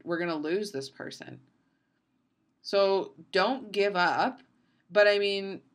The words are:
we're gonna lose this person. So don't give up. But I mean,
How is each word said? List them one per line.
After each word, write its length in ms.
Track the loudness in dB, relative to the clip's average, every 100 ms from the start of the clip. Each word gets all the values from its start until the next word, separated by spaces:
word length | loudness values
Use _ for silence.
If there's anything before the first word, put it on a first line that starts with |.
we're 140 | -6 -4
gonna 160 | -2 -2
lose 360 | -2 -2 -4
this 180 | -8 -10
person. 500 | -12 -14 -14 -16 -18 _ _ _ _ _ _ _ _ _ _ _ _
So 500 | -2 2 4 2 -2 -10 -4
don't 400 | 0 0 -2 -4
give 240 | -2 0 2
up. 460 | 2 2 0 -4 _ _ _ _ _
But 160 | 4 6
I 120 | 4
mean, 420 | 0 -2 -6 -10 -16